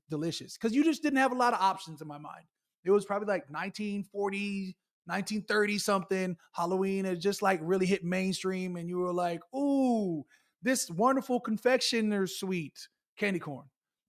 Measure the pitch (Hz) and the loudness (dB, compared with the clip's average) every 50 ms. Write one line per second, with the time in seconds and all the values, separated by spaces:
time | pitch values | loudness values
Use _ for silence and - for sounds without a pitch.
0 | _ _ 156 147 160 170 - - 135 - - - - 226 214 277 302 330 302 - | _ _ -6 -4 -4 -4 -4 -6 -10 -14 -12 -4 -4 0 2 4 4 4 2 2
1 | - 294 277 269 269 262 254 247 247 240 233 175 190 190 185 180 - 170 160 143 | 0 0 2 4 4 2 4 4 2 2 4 4 2 2 2 0 -6 -12 -12 -12
2 | 160 151 147 147 151 143 - - 165 _ _ _ _ _ _ _ _ 180 202 202 | -12 -12 -12 -12 -12 -14 -16 -18 -20 _ _ _ _ _ _ _ _ 4 4 4
3 | 202 202 202 202 208 208 196 175 - - 147 156 180 196 190 - 214 208 202 202 | 4 2 -2 -2 0 0 -2 -2 -4 -6 -8 -6 -6 -6 -6 -6 -6 -4 -4 -6
4 | 196 - - 202 202 202 196 196 208 202 196 196 190 190 185 - _ _ _ _ | -6 -8 -6 -4 -4 -2 -2 -4 -4 -4 -4 -6 -6 -8 -10 -14 _ _ _ _
5 | _ 175 170 196 202 - 214 214 - - 202 214 208 208 208 202 - - 202 190 | _ -6 -4 -4 -4 -2 -4 -6 -2 0 2 2 4 4 2 0 2 2 2 2
6 | 180 - 190 185 185 185 175 - _ _ _ - 175 175 185 185 196 190 190 196 | 2 0 0 0 0 -2 -2 -6 _ _ _ -2 0 0 2 2 2 2 0 0
7 | 190 190 180 175 165 202 196 - 202 190 196 165 156 165 190 190 185 180 196 - | 0 -2 -2 0 0 0 0 2 2 2 2 2 2 0 2 2 4 2 2 0
8 | 165 175 180 190 190 190 185 - - 190 190 185 185 185 180 170 170 170 180 180 | 0 -2 0 0 0 0 -2 -2 -2 -4 -2 -2 -4 -6 -6 -8 -6 -4 -2 -2
9 | 180 180 175 180 175 175 170 165 - _ - 269 285 285 277 269 262 254 240 220 | -2 0 0 0 0 -2 -2 -4 -8 _ -4 -2 0 2 4 4 4 4 4 2
10 | 208 180 165 151 131 - _ _ _ _ _ _ - - - - - - 170 165 | 2 0 -2 -4 -6 -10 _ _ _ _ _ _ 0 0 0 0 0 -4 -2 2
11 | 226 254 269 269 - - 247 240 - - 220 208 - 247 262 254 - - 247 226 | 2 4 4 2 2 0 -2 -2 0 -2 -4 0 2 2 2 4 2 0 0 0
12 | 214 214 208 202 190 180 - - - 185 190 175 156 135 - - - - _ _ | 2 2 0 0 0 -2 -4 -6 -4 -4 -4 -4 -4 -6 -10 -16 -20 -20 _ _
13 | _ _ _ - 208 202 190 165 - 160 139 131 143 - _ _ _ _ _ _ | _ _ _ -4 -2 -2 -2 -2 -4 -8 -10 -12 -14 -18 _ _ _ _ _ _
14 | _ | _